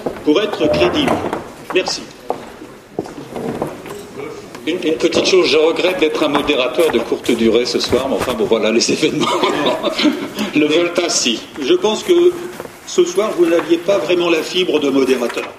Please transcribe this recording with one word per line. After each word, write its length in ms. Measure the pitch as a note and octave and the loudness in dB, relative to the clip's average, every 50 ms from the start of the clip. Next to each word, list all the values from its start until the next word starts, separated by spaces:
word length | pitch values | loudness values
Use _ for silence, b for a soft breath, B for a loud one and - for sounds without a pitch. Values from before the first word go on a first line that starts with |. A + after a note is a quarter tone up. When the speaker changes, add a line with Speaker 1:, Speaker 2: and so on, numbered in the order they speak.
| - - - - - | -8 -8 -8 -2 2
Speaker 1:
pour 180 | D#3 D3+ F3+ | 2 4 4
être 300 | G#3+ G#3 - - D#3+ D3+ | 2 0 -2 0 0 0
crédible. 400 | - - F3+ F3 - D#3 C#3 A#2+ - - - - - - - - - - - - - | 2 2 2 2 2 2 0 0 0 0 -2 -4 -6 -8 -10 -12 -16 -16 -10 -4 -2
Merci. 260 | - - - - - - - - - - - - - - - - - - - - - - - - - - - - - - - - - - - - - - - - - - - - - - - - C3 C#3+ D#3 - - - - - - - | -2 -2 -2 -4 -8 -8 -12 -16 -12 -8 -8 -8 -8 -10 -16 -16 -16 -18 -18 -20 -20 -20 -14 -10 -10 -10 -8 -10 -14 -14 -12 -10 -8 -8 -6 -6 -6 -6 -8 -8 -12 -14 -14 -14 -14 -14 -14 -14 -12 -12 -12 -12 -14 -14 -16 -16 -10 -6
Speaker 2:
Une, 120 | D3+ D#3+ - - | -4 -4 -2 0
une 120 | D#3 D#3+ | -2 0
petite 300 | - - E3 - - - | 2 2 2 2 2 4
chose, 220 | - - F#3 E3+ C3+ | 4 6 6 6 6
je 100 | C3 D#3 | 4 4
regrette 420 | D3+ E3 E3 - D3+ F3+ F#3 F3+ | 4 4 2 2 0 0 2 2
d'être 240 | D#3 D3+ D3+ - D#3+ | 0 0 2 2 0
un 60 | D3 | 2
modérateur 600 | C#3+ D3 C#3+ - D3 B2+ B2+ A#2+ - - E3+ D#3 | 2 0 0 0 0 0 0 0 0 0 2 2
de 80 | - A#2 | 2 0
courte 300 | G#2+ - C#3 A#2 - - | 0 -2 -4 -2 0 0
durée 340 | B2+ A2 A2+ A2+ G#2+ A#2 B2 | 0 2 4 4 4 4 2
ce 140 | - - A2+ | 0 -2 -2
soir, 280 | - - - A#2+ C3 C#3 | 0 2 0 0 2 0
mais 60 | B2 | -2
enfin 180 | F#2 - C3 B2 | -2 -2 -2 -2
bon, 120 | A2+ G#2+ | 0 0
voilà, 260 | F#2 A2+ A2+ G#2 G#2+ | 2 2 2 2 2
les 180 | A2+ A2+ - - - | 2 2 2 2 2
événements 340 | - D#3 D3 - D3+ - - - F3+ - F#3+ - D3 D3 C3 B2 - - G#3+ | 2 2 0 0 0 0 0 0 0 0 0 0 0 0 -2 -2 -2 -2 -4
<laughs> 640 | - - - D4+ - - - - - - G#3 G3 - | -2 0 0 0 0 0 -4 -8 -6 -6 -6 -2 0
le 100 | D3+ D3+ | 2 2
veulent 280 | D3 D#3 E3+ F3 F3 E3+ - F3 | 2 4 2 2 0 0 -2 -2
ainsi. 340 | D#3+ - - - B2+ A2 - - - - - | 0 0 0 0 0 -2 -4 -6 -10 -10 -4
Speaker 1:
Je 120 | C#3 B2+ F3 | 0 2 2
pense 280 | F3+ - G#3 A3 G#3+ - | 2 2 0 -2 0 2
que 280 | - F3 F3 F3 F3+ - - - - - - - - - - - - | 2 4 6 4 4 2 0 -6 -10 -12 -12 -14 -14 -16 -18 -14 -4
ce 160 | - - F3 | 2 2 2
soir, 260 | E3+ - F#3+ G#3 G#3+ F#3+ D#3 | 2 2 0 -2 0 2 2
vous 80 | F3 | 2
n'aviez 320 | E3 E3+ E3 D3+ D#3+ E3+ E3 | 4 2 2 2 2 0 0
pas 220 | - F#3+ G3+ G3 | 2 2 0 2
vraiment 300 | - D#3+ F3+ F3 F3 E3+ | 2 0 0 0 2 2
la 120 | D#3+ D#3 | 0 0
fibre 380 | D3 - - F3+ F#3 D#3+ D3+ D3+ | 0 -2 -2 -2 0 0 0 0
de 100 | C#3+ C#3+ | 2 2
modérateur. 580 | C3 C#3 C3+ B2+ C3 A#2+ A#2+ A2+ - - - - - | 2 2 2 2 2 0 0 -4 -4 -6 -8 -8 -10